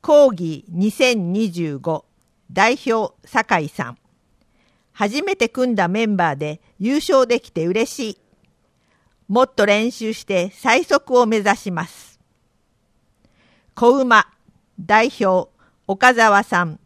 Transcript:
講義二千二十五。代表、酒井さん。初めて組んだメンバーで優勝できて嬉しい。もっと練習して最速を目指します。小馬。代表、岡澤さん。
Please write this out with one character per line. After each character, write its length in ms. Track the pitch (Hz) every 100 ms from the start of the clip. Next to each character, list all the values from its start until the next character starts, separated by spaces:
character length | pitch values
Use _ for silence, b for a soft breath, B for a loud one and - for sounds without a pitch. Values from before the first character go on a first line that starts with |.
講 320 | - 294 277
義 320 | 185 170 151 -
二 220 | 170 208
千 420 | - 254 233 170
二 180 | 196 220
十 280 | 170 165 139
五。 260 | 165 156 _ _ _ _ _
代 220 | - 214
表、 400 | 254 - 226 208 _
酒 380 | _ 247 220 185
井 60 | 143
さ 220 | - 123
ん。 80 | - _ _ _ _ _ _ _ _ _
初 300 | - 202 262
め 140 | 392 381
て 120 | 233
組 240 | - 254
ん 20 |
だ 140 | 214 175
メ 160 | 202
ン 120 | 226 196
バ 180 | 170
ー 40 | 139
で 220 | 151 151 _ _
優 180 | 214 285
勝 300 | - 269 247
で 140 | 233
き 100 | -
て 160 | - 165
嬉 260 | 185 170
し 180 | - 214
い。 100 | - _ _ _ _ _ _ _ _ _ _ _
も 180 | 208
っ 100 | 226
と 100 | -
練 260 | 208 208 226
習 220 | - 220
し 120 | 220
て 260 | - 190 180
最 340 | - 262 247
速 340 | 349 285 - 247
を 60 |
目 140 | 233 220
指 180 | 202 196
し 140 | -
ま 160 | 170 170
す。 340 | - - _ _ _ _ _ _ _ _ _ _ _ _ _ _ _ _
小 280 | - 240 269
馬。 260 | 254 220 - _ _ _ _ -
代 280 | 165 208 226
表、 440 | - 196 185 - _ _ _ -
岡 280 | 196 254
澤 280 | 247 220 202
さ 220 | 208 180
ん。 140 | 170 156